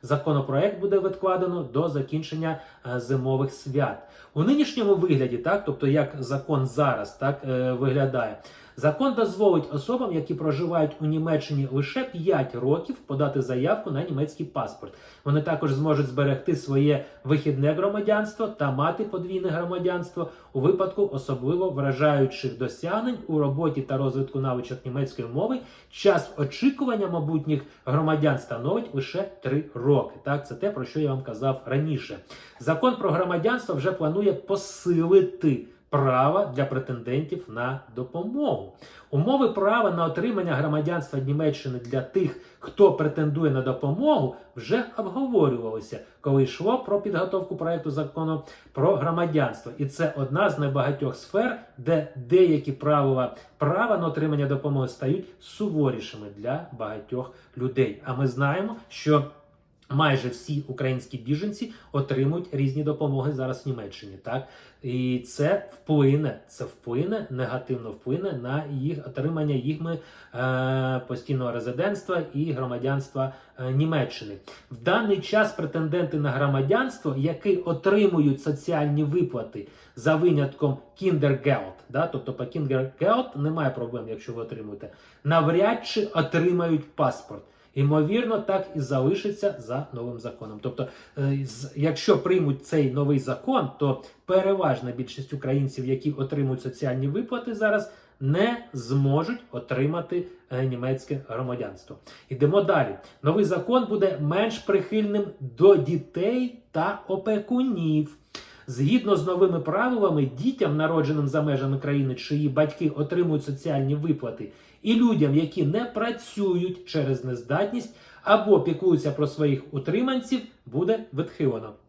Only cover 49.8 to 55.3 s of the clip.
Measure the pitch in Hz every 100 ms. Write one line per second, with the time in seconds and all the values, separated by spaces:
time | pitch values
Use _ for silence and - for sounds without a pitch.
49.8 | 139 - 160 - 135 151 208 143 143 135
50.8 | 135 143 135 - - 202 247 226 - -
51.8 | 123 160 147 - 120 180 180 151 143 135
52.8 | 151 147 139 127 123 - - _ 143 185
53.8 | 226 190 165 147 151 147 139 139 147 139
54.8 | 127 - 127 185 -